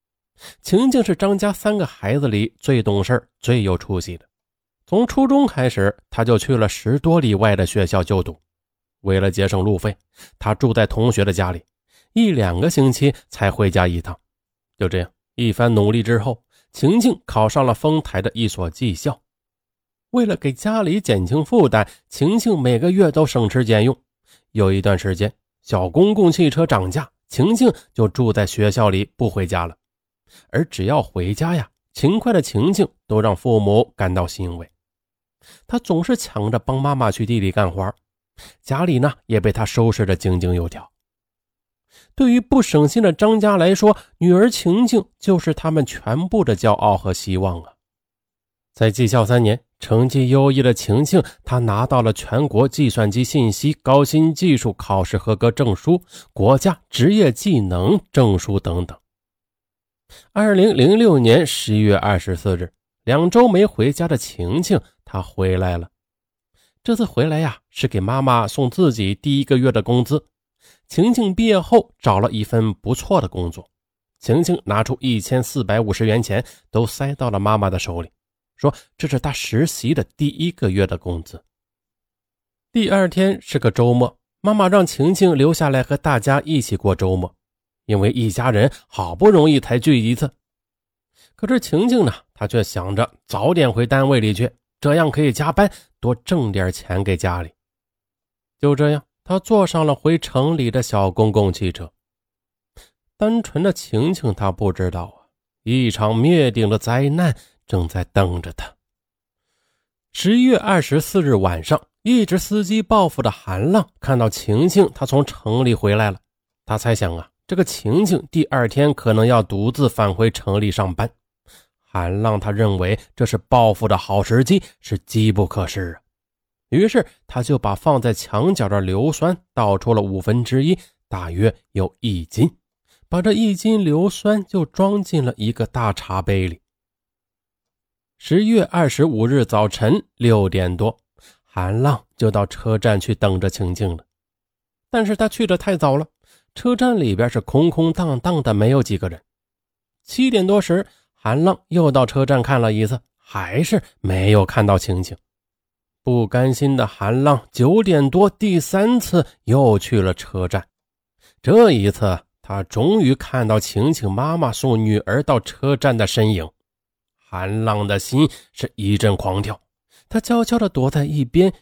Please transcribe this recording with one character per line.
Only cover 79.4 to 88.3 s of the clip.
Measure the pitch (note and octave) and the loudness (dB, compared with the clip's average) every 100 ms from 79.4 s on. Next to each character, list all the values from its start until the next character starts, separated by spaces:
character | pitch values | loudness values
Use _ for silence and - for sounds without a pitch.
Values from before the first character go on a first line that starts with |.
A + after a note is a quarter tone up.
| - A2+ D#3+ | -4 -2 -2
习 | - A2+ | -2 -4
的 | D3+ - - | -2 -4 -4
第 | D3 | -4
一 | - E3 | -2 -6
个 | - A2 | -2 -2
月 | F#2+ F#2+ | 0 -2
的 | F2+ | -4
工 | - E2+ | -8 -10
资。” | E2 - _ _ _ _ _ _ _ _ _ _ _ _ _ | -10 -20 _ _ _ _ _ _ _ _ _ _ _ _ _
第 | A#3 G3+ | -2 0
二 | G3 F#3 | 0 0
天 | F3+ F#3+ F#3+ | 0 0 -2
是 | - C#3 | -4 -2
个 | A#2 | 0
周 | - A#2+ | 2 2
末， | B2 A#2+ - _ _ | 2 0 -4 _ _
妈 | G3 | -2
妈 | G#3 F#3 | 2 4
让 | G3+ F3+ | 4 2
晴 | - C#3+ | 0 0
晴 | F#3+ F#3 D3 | 2 2 4
留 | C#3+ | 2
下 | E3 D3+ | 2 0
来 | C3 | 0
和 | B2 C#3+ | -2 -2
大 | D#3+ C3 | -2 0
家 | A#2+ C#3 | 0 0
一 | D3+ D3+ | 0 -2
起 | A#2 G2 | -2 -2
过 | G2+ | -2
周 | F#2 F#2 F#2 | 0 0 -2
末， | F2+ _ _ _ _ _ - | -4 _ _ _ _ _ -4
因 | G#2 | 0
为 | G2+ | 0
一 | B2+ A2 | 0 -2